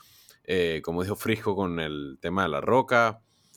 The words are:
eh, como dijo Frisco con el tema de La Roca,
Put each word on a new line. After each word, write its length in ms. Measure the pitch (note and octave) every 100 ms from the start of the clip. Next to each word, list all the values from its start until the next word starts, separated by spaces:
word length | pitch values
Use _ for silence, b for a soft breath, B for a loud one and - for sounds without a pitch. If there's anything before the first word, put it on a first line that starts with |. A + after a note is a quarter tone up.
| b b b b
eh, 400 | - F#2 E2+ D#2+
como 200 | D#2 E2+
dijo 100 | F#2
Frisco 400 | G#2 A2 A2 -
con 240 | F#2+ F#2+ E2+
el 400 | D#2 D2+ C#2+ C2+
tema 220 | E2+ F#2
de 60 | F2+
La 120 | C#2+
Roca, 640 | - B2 C3 B2 A#2 A2+ _ _ _